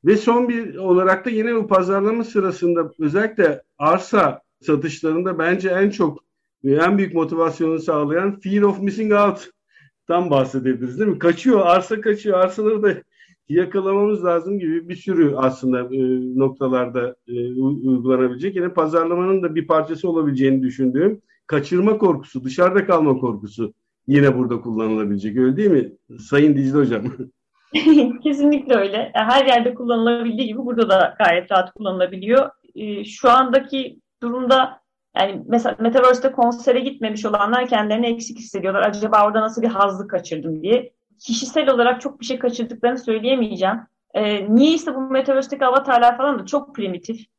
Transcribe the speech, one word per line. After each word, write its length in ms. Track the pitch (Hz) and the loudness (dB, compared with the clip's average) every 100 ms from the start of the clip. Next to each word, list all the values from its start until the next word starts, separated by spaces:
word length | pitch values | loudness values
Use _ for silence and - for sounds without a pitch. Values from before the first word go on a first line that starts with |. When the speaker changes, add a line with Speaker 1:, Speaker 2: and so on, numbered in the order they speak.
| 160 | 4
Speaker 1:
Ve 100 | 208 | 2
son 320 | 214 240 247 | 2 0 0
bir 280 | 233 208 143 | -4 -6 -6
olarak 480 | 190 180 185 185 | 0 2 4 0
da 60 | 247 | -2
yine 240 | 220 226 | -4 -2
bu 120 | 233 208 | -2 0
pazarlama 580 | 190 185 196 202 233 | 0 2 0 0 -2
sırasında 680 | 226 214 190 - 170 170 151 - | -2 -2 -2 -2 0 0 -2 -4
özellikle 640 | 156 175 220 220 165 135 _ _ | -2 -2 -2 0 0 0 _ _
arsa 640 | 151 185 - 220 156 127 _ _ | 0 0 0 2 2 -2 _ _
satışlarında 760 | - 147 156 139 160 160 185 165 | -2 -2 -2 -4 -2 -2 -2 -2
bence 300 | 160 185 185 | -2 0 0
en 220 | 180 202 | 0 0
çok 280 | 202 165 143 _ _ _ _ | 0 -2 -2 _ _ _ _
ve 100 | 135 | 0
en 240 | 147 175 202 | 2 2 2
büyük 160 | 185 | 0
motivasyonu 640 | 165 160 165 165 156 160 160 | -2 -2 0 -2 0 -2 -2
sağlayan 600 | 160 151 147 160 196 202 | -2 -2 0 -2 -2 -6
fear 220 | 190 202 | -4 2
of 200 | 202 190 | 2 0
missing 300 | 196 202 214 | -4 -4 0
out'tan 1160 | 202 202 190 - _ _ _ _ _ - 170 180 | 2 2 0 -14 _ _ _ _ _ -4 -2 2
bahsedebiliriz 720 | 139 131 135 127 120 123 156 | 0 0 -2 -2 -4 -6 -2
değil 100 | 214 | -2
mi? 80 | 165 | 2
Kaçıyor, 420 | 170 170 262 214 175 | 0 2 2 2 4
arsa 340 | 185 185 214 | 2 2 -4
kaçıyor, 380 | 226 208 208 185 | -2 -2 0 2
arsaları 440 | 185 190 214 214 | 2 0 -2 2
da 120 | 208 - - _ _ _ _ | 0 0 -10 _ _ _ _
yakalamamız 760 | 160 185 196 190 196 208 208 | 0 0 -2 0 0 0 0
lazım 340 | 175 170 175 202 | 0 0 -2 -4
gibi 300 | 170 165 170 | -2 -4 -6
bir 80 | 180 | -10
sürü 380 | - 170 151 131 | -2 2 2 2
aslında, 440 | 131 131 131 127 | -2 0 -2 -2
e, 200 | 123 131 127 127 127 127 | -2 -2 0 -2 -2 0
noktalarda, 760 | 135 135 131 127 123 120 123 127 - | 0 0 -2 -2 -2 -4 -6 -8 -12
e, 240 | 120 123 | -8 -6
u-, 360 | 123 135 143 131 | -2 -2 -2 -2
uygulanabilecek. 680 | 127 123 127 127 123 180 190 | 0 0 0 0 -2 -6 -4
Yine 120 | 175 | -4
pazarlamanın 760 | 175 156 165 165 175 185 190 | -2 0 0 0 -2 0 0
da 120 | 175 | -2
bir 120 | 156 160 | -4 0
parçası 420 | 160 156 156 180 | 0 0 -6 -2
olabileceğini 540 | 165 151 131 135 135 | -2 -2 0 2 2
düşündüğüm 580 | 131 127 131 127 185 214 _ _ - | -2 -2 -2 2 0 -2 _ _ -4
kaçırma 520 | 151 147 180 202 214 | -4 -2 0 2 2
korkusu, 460 | 202 143 - 131 | 0 0 -6 -10
dışarıda 420 | 127 131 180 196 190 | -8 0 2 2 2
kalma 320 | 175 147 127 | 2 2 0
korkusu 560 | 123 104 107 117 110 _ _ _ - | -2 -6 -12 -8 -8 _ _ _ 0
yine 320 | 143 139 123 | 4 4 2
burada 220 | 120 117 | -2 -4
kullanılabilecek. 760 | 120 110 110 110 101 101 104 113 | -4 -4 -2 -2 -2 -4 -4 0
Öyle 200 | 127 143 | 2 2
değil 140 | 208 | 2
mi 220 | 151 113 - _ 117 | 2 0 -10 _ -20
Sayın 380 | - 143 151 139 | 0 4 4 4
Dicle 220 | 135 147 | 2 2
Hocam? 260 | 131 110 | 2 0
<laughs> 320 | 113 - - _ _ _ _ 302 | -4 -10 -16 _ _ _ _ 0
Speaker 2:
<laughs> 460 | 302 302 240 - | 6 6 6 0
Kesinlikle 540 | 302 277 285 294 269 233 | -2 2 2 2 2 2
öyle. 340 | 196 208 - | 2 -2 -4
Her 320 | - 220 262 269 | -2 2 4 4
yerde 280 | 240 240 | 4 2
kullanılabildiği 720 | 247 240 233 226 240 233 214 214 | -4 -2 2 2 0 -2 -4 -4
gibi 100 | 220 | -6
burada 300 | 247 233 214 | -4 0 2
da 260 | 190 170 - | 4 2 2
gayet 340 | 196 175 175 | 2 2 0
rahat 200 | 190 185 | 0 0
kullanılabiliyor. 800 | - 202 185 180 185 202 254 - _ _ | -8 -8 -2 -4 -4 0 2 0 _ _
Ee, 300 | - 214 202 | -14 -10 -10
şu 260 | 214 - 254 | -12 0 4
andaki 720 | 247 262 262 269 269 254 - _ _ | 4 4 0 0 -6 -6 -14 _ _
durumda 580 | 240 247 254 262 254 - _ _ _ - | -8 -6 2 2 2 -4 _ _ _ -2
yani 260 | 196 190 - | -2 -4 -2
mesela 300 | 233 226 - | 0 0 -2
Metaverse'te 540 | 226 254 254 247 269 | 0 4 4 4 0
konsere 480 | 262 240 240 - 247 | 2 0 2 0 0
gitmemiş 440 | 262 - 220 214 | 0 -6 -6 -4
olanlar 440 | 214 208 208 247 247 | -2 0 0 0 0
kendilerini 380 | 226 208 220 240 | 0 0 -2 -2
eksik 320 | 233 - - | -4 -8 -14
hissediyorlar. 440 | - 196 185 196 | -12 -6 -2 0
Acaba 440 | 208 202 214 208 208 | 0 -2 0 4 4
orada 140 | 214 | 2
nasıl 220 | 220 226 | -2 -2
bir 60 | 226 | -4
hazzı 400 | 190 202 190 202 | 0 0 0 -6
kaçırdım 540 | 185 - 156 160 156 | -6 -6 -8 -8 -6
diye. 300 | 170 247 254 _ _ _ | 0 0 -2 _ _ _
Kişisel 520 | - 233 269 320 269 | -8 -6 -4 -2 2
olarak 300 | 247 240 240 | 2 2 0
çok 200 | 277 - | -8 -12
bir 60 | 233 | -8
şey 120 | 254 | -4
kaçırdıklarını 600 | 247 240 233 226 240 254 | -4 -4 -8 -2 -2 -2
söyleyemeyeceğim. 800 | 240 220 233 269 214 185 185 226 - _ _ | -4 -4 0 0 -2 -2 -2 -2 -10 _ _
Ee, 400 | 202 208 208 202 | -4 -2 -2 2
niyeyse 400 | 226 294 320 330 | 4 4 2 -4
bu 60 | 262 | -8
Metaverse'teki 640 | 262 262 262 269 269 277 262 | -4 -2 0 -2 -2 -2 0
avatarlar 500 | 262 269 240 240 240 | 2 2 4 4 2
falan 220 | 277 247 | -2 -2
da 80 | 190 | -4
çok 280 | 285 285 | -6 -6
primitif. 520 | - 190 175 - 226 - | -8 -8 -8 -10 -14 -14